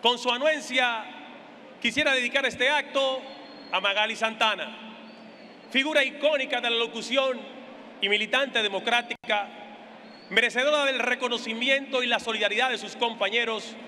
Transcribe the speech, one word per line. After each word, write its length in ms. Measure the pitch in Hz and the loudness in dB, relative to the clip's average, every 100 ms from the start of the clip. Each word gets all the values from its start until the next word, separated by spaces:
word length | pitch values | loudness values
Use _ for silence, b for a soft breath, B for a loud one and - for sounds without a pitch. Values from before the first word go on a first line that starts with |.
Con 160 | 233 240 | 4 2
su 140 | 247 | 0
anuencia, 720 | 240 294 302 233 254 247 226 196 - - - - - - - | 2 2 2 0 2 2 0 -6 -14 -16 -18 -18 -20 -20 -2
quisiera 300 | 240 254 302 | 0 4 4
dedicar 340 | 269 240 262 262 | 4 4 2 2
este 220 | - 247 | 2 2
acto 500 | 294 - 277 269 262 - - - - - | 4 2 0 2 0 -6 -14 -16 -16 -4
a 80 | 180 | 0
Magali 340 | 196 196 214 | 0 2 0
Santana, 800 | 220 220 220 226 202 143 113 - - - - - - - - - | 0 -2 2 0 0 -6 -10 -16 -16 -18 -20 -20 -20 -20 -20 -2
figura 340 | 254 277 302 | 0 2 2
icónica 560 | 269 262 285 302 262 254 | 2 2 2 2 0 -2
de 100 | 240 | 0
la 60 | 233 | 0
locución 640 | 233 226 - 254 269 247 208 - - - - - | 0 -4 -2 0 0 -2 -8 -16 -16 -18 -18 -4
y 80 | 196 | 0
militante 540 | 208 214 254 277 233 | 2 2 2 2 0
democrática, 840 | 214 196 226 233 240 240 - 208 202 - - - - - - - - | 0 -2 2 2 0 -10 -2 -2 -2 -12 -16 -18 -18 -20 -20 -20 -2
merecedora 540 | 196 233 233 269 302 | 2 2 4 4 4
del 160 | 277 262 | 2 2
reconocimiento 1000 | 233 247 247 233 233 220 247 269 277 262 | 0 0 -2 -2 -4 -2 2 2 2 0
y 60 | 247 | 2
la 140 | 233 | 0
solidaridad 500 | - 220 208 214 254 | 0 0 0 2 0
de 80 | 233 | 0
sus 160 | 214 | -6
compañeros 800 | - 233 226 196 226 233 220 - - | -2 -2 0 0 2 0 -2 -6 -14